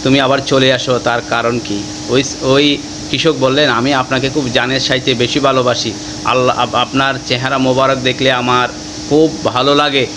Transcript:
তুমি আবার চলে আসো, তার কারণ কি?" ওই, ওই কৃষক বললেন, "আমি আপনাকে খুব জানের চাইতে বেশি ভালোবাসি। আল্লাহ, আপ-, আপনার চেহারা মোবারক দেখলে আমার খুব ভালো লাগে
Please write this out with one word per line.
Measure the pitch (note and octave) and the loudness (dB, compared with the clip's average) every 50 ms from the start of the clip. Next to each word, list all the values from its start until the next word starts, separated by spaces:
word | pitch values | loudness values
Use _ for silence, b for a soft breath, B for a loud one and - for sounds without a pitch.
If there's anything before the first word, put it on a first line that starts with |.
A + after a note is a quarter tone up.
| - | 2
তুমি | C3+ C3 C#3 | 2 2 4
আবার | C3+ C3 C3+ C#3 | 4 2 2 0
চলে | C3 - C#3+ C3+ C3 C3 C3 | 0 0 2 4 4 4 2
আসো, | B2 - C3 B2+ A#2 G2+ | 2 0 -2 -2 0 0
তার | A#2 A#2 A#2+ A2 G2+ | 0 -2 -2 -2 -2
কারণ | A#2+ A#2 A#2 A#2 A#2+ A#2+ | -2 0 0 0 -2 -2
কি?" | G#2 - G2+ G2+ G#2 - - - - G#2 | -4 -4 -6 -4 -6 -8 -10 -10 -6 0
ওই, | A#2+ C3 C#3 - - - | 0 0 0 -2 -6 -4
ওই | C#3 C3 C3 C#3 D3 D3 C#3+ C#3 - - - - - - | 0 2 2 4 4 2 0 -2 -4 -10 -12 -12 -8 -6
কৃষক | - C3 - E3 D3+ C3 | -4 0 2 0 2 2
বললেন, | C3 C3 C3 C#3+ D3+ C3+ | 2 2 2 2 2 2
"আমি | A#2+ A2+ A#2+ C#3 C#3+ | 2 2 0 0 0
আপনাকে | C3 B2+ - C3+ B2+ B2+ C3+ | 0 0 0 -2 -2 -2 -2
খুব | B2 D3+ C#3 B2 A#2+ | -2 -2 -2 0 0
জানের | C3 A#2+ B2+ C3+ C3+ | 0 0 0 -2 -2
চাইতে | - - C3 C3 B2+ C3+ C3 | 0 0 -2 0 0 0 0
বেশি | A2+ B2 A#2+ - C#3+ | 0 0 0 0 0
ভালোবাসি। | C3 C#3 C3 C3 B2 B2 A#2+ - - A#2 G2 B B B B B - | 2 2 2 2 2 2 0 0 -4 -6 -6 B B B B B -2
আল্লাহ, | A2 A#2+ B2+ B2+ B2+ - - | 0 0 2 2 2 2 0
আপ-, | B2 A#2 - | -2 0 0
আপনার | A#2+ B2 A#2 - C3+ C3+ C3+ C3 B2+ - | -2 -2 0 0 0 0 0 -2 -4 -4
চেহারা | - B2 A#2+ B2+ C3 C#3 | -4 -4 -2 -2 -2 0
মোবারক | C3+ C3 C3 B2+ C3 C3+ C3 C3+ | 0 2 2 2 2 2 2 2
দেখলে | C3 B2 B2+ B2 - C3+ C3 | 0 0 -2 -2 0 0 0
আমার | C3 B2 B2 B2 B2 B2 B2 A#2+ - - - - - - - - | 0 0 0 0 2 2 0 0 -4 -8 -12 -12 -12 -12 -4 2
খুব | C#3+ D3+ D#3+ D#3 - - - | 4 4 4 4 0 -2 -4
ভালো | C3 A2 B2 B2+ C#3 C#3+ | -2 0 0 2 2 2
লাগে | C#3+ D3 D3 C#3 C#3 B2 - - | 2 2 2 0 0 -2 -2 -4